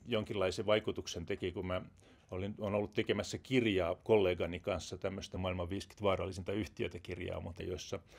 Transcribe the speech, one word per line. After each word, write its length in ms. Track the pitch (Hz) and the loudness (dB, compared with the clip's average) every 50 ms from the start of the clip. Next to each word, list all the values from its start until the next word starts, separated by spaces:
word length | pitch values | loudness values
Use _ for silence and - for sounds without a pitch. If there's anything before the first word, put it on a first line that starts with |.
| - | -6
jonkinlaisen 600 | 117 120 107 104 - 110 101 92 92 92 - 107 | -2 -2 -2 0 0 0 0 0 0 0 0 2
vaikutuksen 600 | 101 107 107 107 110 92 - 90 - - 87 85 | 4 4 4 4 0 -4 -4 -6 -6 -6 -6 -4
teki, 260 | - 101 - - 92 | -4 -4 -2 -2 -4
kun 140 | 85 - 90 | -2 -2 -2
mä 160 | 92 90 92 - - - - - - - - _ - | -2 -2 -2 -4 -8 -16 -20 -20 -20 -20 -20 _ -8
olin, 240 | 92 92 95 101 107 | -6 -6 -4 -6 -6
olen 180 | - 107 101 101 | -4 -4 0 0
ollut 180 | 104 104 98 - | 0 0 0 0
tekemässä 440 | - 107 - 104 101 98 - - | 0 2 2 2 0 0 -4 -6
kirjaa 580 | 90 - - 131 127 117 110 98 92 87 82 92 | -8 -4 2 4 4 6 6 4 4 4 2 0
kollegani 640 | - - - 110 107 95 90 90 87 95 82 87 90 | 0 4 6 6 8 8 6 4 2 0 -2 -2 -4
kanssa 380 | - 104 92 85 - - 95 | -2 -2 -2 -2 -2 -6 -8
tämmöistä 400 | 90 - 98 98 95 87 - - | -4 -4 -4 -4 -4 -8 -6 -4
maailman 320 | 92 92 92 90 90 87 87 | -2 -2 0 0 -2 -2 -2
viisikymmentä 340 | 98 98 - - - - 104 | -4 -6 -6 -8 -8 0 2
vaarallisinta 480 | 98 92 87 90 95 92 90 90 - | 2 2 2 0 -4 -4 -6 -4 -2
yhtiötä 480 | 98 107 101 - - - 110 90 90 87 | -2 -2 -2 -4 -4 -4 -4 -4 -4 -8
kirjaa, 420 | - - 90 90 90 90 90 87 | -8 -8 -8 -6 -6 -6 -6 -6
mutta 220 | 90 92 87 90 90 | -6 -8 -8 -8 -6
jossa 360 | 92 92 90 - - - 95 - - - | -6 -6 -6 -6 -8 -8 -8 -10 -12 -20